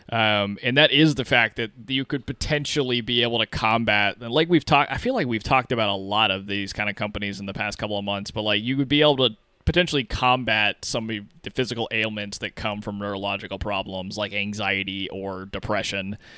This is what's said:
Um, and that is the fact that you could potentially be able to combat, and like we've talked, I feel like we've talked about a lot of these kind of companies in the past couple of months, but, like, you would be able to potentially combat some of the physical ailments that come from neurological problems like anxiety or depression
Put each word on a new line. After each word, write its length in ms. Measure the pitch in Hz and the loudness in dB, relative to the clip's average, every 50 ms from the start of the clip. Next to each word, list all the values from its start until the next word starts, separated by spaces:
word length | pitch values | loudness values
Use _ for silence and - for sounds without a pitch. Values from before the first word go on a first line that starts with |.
| - - | -10 -4
Um, 480 | 117 113 110 107 104 104 101 101 101 - - | 0 2 2 4 4 2 2 0 -2 -2 -2
and 120 | 123 127 | 0 4
that 140 | 143 156 131 | 4 4 6
is 240 | 127 143 156 156 139 | 6 6 6 6 4
the 100 | 127 117 | 2 0
fact 300 | - 131 120 113 107 - | 2 4 4 4 2 0
that 160 | - 117 107 - 120 113 | -4 -6 -6 -8 -12 -8
you 180 | 95 135 135 135 | -4 -4 -4 -2
could 220 | - 151 135 - | -2 -4 -6 -6
potentially 760 | - - - - - 151 147 147 - - 151 135 127 123 120 | -8 -8 -8 -4 -2 -2 -2 -2 -2 -2 -2 0 0 0 -2
be 220 | 113 113 120 120 | -2 0 2 2
able 160 | 117 120 117 113 | 2 2 2 0
to 80 | 113 | 0
combat, 680 | - - - 113 110 113 117 117 107 104 104 104 101 - 110 | -2 -2 0 2 4 4 4 4 2 4 4 2 2 0 -4
and 120 | 120 113 | -6 0
like 160 | 120 151 165 170 | 2 2 4 6
we've 160 | 175 156 - | 4 4 4
talked, 260 | - 151 139 143 - | 4 4 4 4 2
I 60 | 135 | -2
feel 180 | 131 - 240 269 | -2 -2 -2 0
like 140 | 233 160 123 | 0 0 0
we've 160 | 113 107 - | -2 -2 0
talked 260 | - 139 131 120 - | 2 2 2 2 2
about 200 | 127 117 110 101 | 0 0 0 0
a 40 | 101 | -2
lot 380 | 98 95 98 104 107 113 101 | -2 -4 0 2 2 2 2
of 160 | 95 98 98 101 | 2 -2 -2 -4
these 240 | 101 101 98 95 | -4 -4 -4 -4
kind 180 | - - 104 104 | -4 -4 -4 -4
of 60 | 101 | -4
companies 420 | - 110 107 104 104 101 101 98 95 | -4 -4 -6 -4 -4 -6 -6 -6 -6
in 80 | 101 | -8
the 80 | 98 98 | -8 -6
past 240 | 98 104 104 - - | -6 -6 -6 -4 -6
couple 180 | - 107 104 | -4 -4 -4
of 80 | 101 101 | -4 -2
months, 280 | 101 101 101 101 - | -2 -4 -4 -6 -6
but, 100 | - 110 | -6 -4
like, 220 | 107 107 104 104 110 | 0 2 2 2 0
you 120 | 123 135 135 | 0 0 0
would 100 | 139 127 | 2 2
be 120 | 143 147 | 4 6
able 180 | 151 151 139 131 | 6 6 6 6
to 180 | 131 117 110 - _ _ _ _ _ | 2 2 0 -4 _ _ _ _ _
potentially 360 | - - 175 180 160 151 143 | 2 2 4 2 4 2 -2
combat 840 | 120 - - - 127 127 127 127 123 113 110 107 104 104 - - - | -2 -2 -2 2 4 4 4 4 2 2 2 2 2 2 0 -2 -4
some 240 | - - 120 113 110 | -4 -4 -4 -4 -4
of 60 | 110 104 104 - _ - | -6 -6 -8 -12 _ -16
the 80 | - 95 | -16 -6
physical 360 | - - 127 104 120 117 113 - | -2 -2 -2 -2 -2 -4 -4 -2
ailments 460 | 113 110 110 110 107 104 104 101 98 - | 0 0 0 0 -2 -6 -6 -8 -8 -8
that 180 | 110 95 - | -8 -8 -8
come 240 | - - 110 104 104 | -6 -4 -4 -4 -4
from 180 | 104 113 101 101 | -6 -6 -6 -4
neurological 600 | 101 101 101 98 98 101 98 101 110 - 98 95 | -4 -4 -2 -2 -2 -2 -2 -4 -6 -8 -8 -6
problems 580 | - 107 101 95 95 98 95 92 92 98 107 | -4 -4 -2 -2 -4 -4 -6 -6 -6 -6 -6
like 160 | 107 104 98 | -4 -4 -4
anxiety 760 | 98 101 101 104 101 107 104 95 98 98 98 95 95 98 95 - | -4 -4 -4 -4 -4 -2 -2 0 0 0 -2 -4 -4 -6 -6 -6
or 340 | - 98 95 98 95 92 95 | -6 -6 -6 -6 -6 -8 -8
depression 720 | 98 - 98 - - 107 98 95 - - 98 95 95 104 - - - - | -8 -8 -8 -4 -2 -2 -2 -2 -4 -4 -6 -6 -6 -8 -10 -14 -18 -20